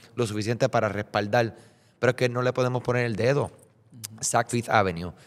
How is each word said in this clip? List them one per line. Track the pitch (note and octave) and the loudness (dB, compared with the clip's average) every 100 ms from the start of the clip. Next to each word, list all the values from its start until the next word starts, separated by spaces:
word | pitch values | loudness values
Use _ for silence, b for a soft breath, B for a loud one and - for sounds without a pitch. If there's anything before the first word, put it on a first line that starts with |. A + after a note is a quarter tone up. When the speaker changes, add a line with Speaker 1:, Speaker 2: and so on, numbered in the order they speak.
| B - | B -4
Speaker 1:
lo | A#2 | -4
suficiente | G#2 G#2 A#2 C3 | -2 -4 0 0
para | A#2 G#2+ | 2 0
respaldar". | G2 G#2 G#2 G#2 A#2+ A#2 B B B B _ | -2 -4 -2 0 2 0 B B B B _
Pero | A#2+ | 0
es | B2 | 2
que | B2+ | 0
no | A#2+ | 0
le | B2 | 0
podemos | C3 B2+ B2+ | 0 0 0
poner | B2 B2 A#2+ | 0 0 -2
el | A2 | 0
dedo. | A#2 C#3+ A2 | 0 0 -2
Speaker 2:
Ujú. | - - _ _ A#2+ G#2+ A2 | -8 -20 _ _ -16 -16 -8
Speaker 1:
Saks | - A#2+ A#2 | -2 0 0
Fifth | A#2+ A2+ | -2 2
Avenue | A2+ F#2+ E2 F2 b | 4 4 0 -6 b